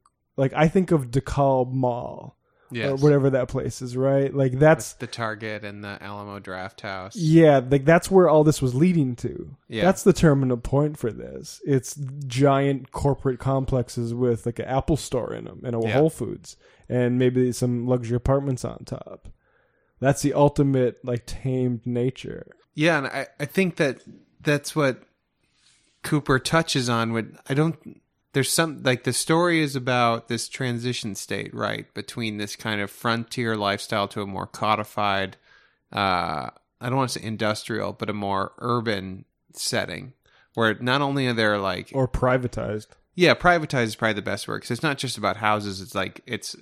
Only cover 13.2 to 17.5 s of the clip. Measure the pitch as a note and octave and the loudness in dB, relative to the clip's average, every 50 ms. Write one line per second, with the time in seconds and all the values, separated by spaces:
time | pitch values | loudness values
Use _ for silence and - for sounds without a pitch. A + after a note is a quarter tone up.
13.2 | - C#3 B2+ A#2+ - C3+ C3+ C3+ C3+ - - C3 A#2+ - - - A#2 A#2 A#2 A#2+ | 0 -2 -2 -2 -2 0 0 0 0 0 0 0 -2 -2 -4 -6 -4 -4 -2 0
14.2 | B2+ B2 A#2 A2 - A#2+ A2+ - A2 - B2+ C3+ - - E3 C#3 - - - B2+ | 2 2 2 0 -2 -4 -6 -6 -6 -2 -2 0 2 2 0 0 -2 -4 -4 -4
15.2 | A2+ - - A2+ - - - - - B2+ A#2 A2+ A2+ A2 G#2 C3 D3+ D#3+ D#3 - | -4 -4 -6 -8 -10 -12 -14 -10 -6 -4 -2 -2 0 2 4 4 4 2 2 -2
16.2 | A#2+ G#2 G2+ G2+ - - - - _ _ _ _ _ - - B2 B2 B2 B2 B2 | -6 -8 -8 -10 -12 -18 -20 -20 _ _ _ _ _ -2 0 2 2 2 4 4
17.2 | C3 B2+ B2 B2+ B2+ B2+ | 4 4 4 4 2 2